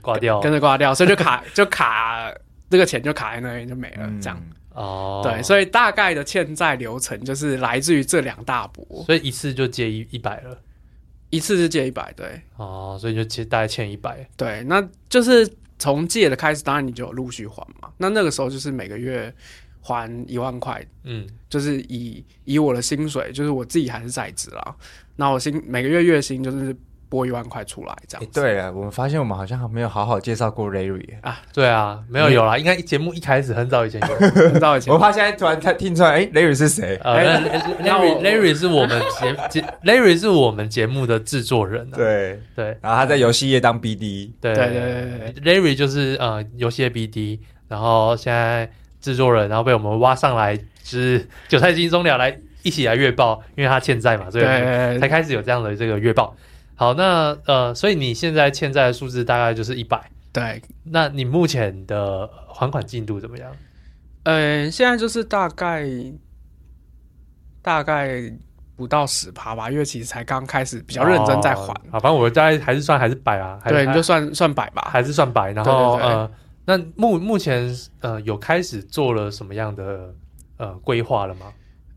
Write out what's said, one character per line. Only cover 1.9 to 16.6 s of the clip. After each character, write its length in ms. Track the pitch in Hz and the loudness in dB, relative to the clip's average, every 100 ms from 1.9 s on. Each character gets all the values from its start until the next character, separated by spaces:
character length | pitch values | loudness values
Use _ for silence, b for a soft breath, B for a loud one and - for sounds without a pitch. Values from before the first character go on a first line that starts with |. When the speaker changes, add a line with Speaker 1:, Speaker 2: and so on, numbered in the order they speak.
| 113 113 113 113 - - - - | 0 -2 -4 -8 -12 -20 -20 2
Speaker 2:
这 80 | 185 | 4
个 80 | 175 | 4
钱 160 | 123 | 0
就 100 | 139 | -4
卡 220 | 147 110 | -6 -8
在 80 | 117 | -8
那 140 | 123 120 | -8 -10
边 120 | 120 | -10
就 60 | |
没 140 | 127 123 - | -12 -12 -12
了， 60 | |
Speaker 3:
嗯。 180 | - 104 | -10 -10
Speaker 2:
这 80 | - | -10
样。 100 | 87 82 80 - 123 | -12 -16 -20 -18 -12
Speaker 1:
哦。 460 | 98 95 95 98 | -10 -8 -6 -4
Speaker 2:
对， 180 | 120 113 | -2 -2
所 180 | - 202 | 2 2
以 60 | 185 | 4
大 260 | 233 226 | 2 2
概 220 | 202 190 | 2 0
的 100 | 156 | 0
欠 300 | 143 190 151 | -4 -4 -4
债 220 | 151 165 131 | -2 -2 -2
流 240 | 117 123 | -6 -8
程 200 | - 104 127 | -8 -8 -8
就 80 | |
是 240 | 139 147 127 | -6 -4 -2
来 220 | 123 123 | -2 -2
自 160 | 151 156 | 2 2
于 100 | 135 | 2
这 160 | 170 | -2
两 160 | 131 - | -2 -6
大 240 | 117 123 101 | -6 -6 -6
波。 360 | - - - - | -14 -18 -8 -2
Speaker 1:
所 80 | 160 | 0
以 20 | |
一 80 | 135 | -2
次 200 | 120 147 | -6 -6
就 160 | 127 127 | -4 -4
借 220 | 127 113 | -4 -6
一， 180 | 110 113 | -6 -10
一 80 | 123 | -10
百 200 | 107 110 | -10 -10
了。 140 | 123 127 - - - - _ - - | -14 -20 -20 -20 -20 -20 _ -20 -8
Speaker 2:
一 80 | 160 | -6
次 180 | 160 190 | 0 0
是 100 | 170 | 2
借 200 | 160 131 | 0 -4
一 20 | |
百， 240 | - - - | -6 -12 -14
对。 240 | 90 - - - | -16 -16 -20 -16
Speaker 1:
哦， 380 | 98 95 95 95 | -14 -12 -12 -8
所 80 | 113 | -6
以 60 | 110 | -4
就 80 | |
欠， 200 | 113 - 113 | -6 -8 -4
大 100 | 117 | -2
概 80 | 110 | -2
欠 240 | - 104 | -4 -8
一 60 | 101 | -8
百。 180 | - 127 131 - | -10 -12 -16 -8
Speaker 2:
对， 260 | 120 107 127 | -8 -6 -2
那 200 | 190 185 - _ | -2 -2 -10 _
就 140 | 254 | 0
是 280 | 233 240 220 - - - | 6 6 4 -2 -20 -6
从 280 | 143 143 170 | -2 0 -2
借 220 | 226 165 | 2 2
的 60 | 127 | 2
开 180 | 156 | 0
始， 100 | 147 | -2